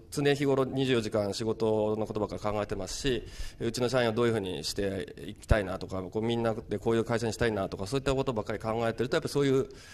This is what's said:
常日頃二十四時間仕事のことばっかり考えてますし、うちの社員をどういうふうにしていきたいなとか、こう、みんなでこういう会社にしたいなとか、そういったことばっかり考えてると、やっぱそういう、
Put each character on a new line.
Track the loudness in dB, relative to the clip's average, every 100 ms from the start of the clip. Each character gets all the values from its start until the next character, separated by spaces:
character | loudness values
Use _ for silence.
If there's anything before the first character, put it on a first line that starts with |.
| -8
常 | 0
日 | 2 4 4
頃 | 2
二 | 2 2 4
十 |
四 | 4
時 | 4
間 | 0 0
仕 | 0
事 | -2 2 2 4 2 0
の | -2
こ |
と | -2
ば | -2
っ |
か | -2
り |
考 | -2 -2
え | -2
て | -4
ま | -6
す | -4
し、 | 0 0 -4 -8 -8 -4
う | -4
ち | 0
の | 2
社 | 4
員 | 2
を |
ど | 4
う | 4
い |
う |
ふ | 2
う |
に | 0 -4
し | -6
て | -2 -2 -2 -6 -10 -12
い | -8
き | 2
た | 2
い | 2
な | -4
と | -6
か、 | -6
こ | -4 -2
う、 |
み | 0 2
ん |
な | 2 0 -4
で | -2
こ | 2
う | 2
い |
う |
会 | 2 0
社 | 0
に |
し | 0
た | 0
い |
な | 2 -2
と | -4
か、 | -4
そ | -2
う |
い |
っ | 0
た | 0
こ |
と | 0
ば | -2
っ | -2
か |
り | -4
考 | -2 0 0
え |
て | 0
る | 0
と、 | 0
や |
っ |
ぱ | 0
そ | 0
う | 4
い |
う、 | 2 0 -6 -18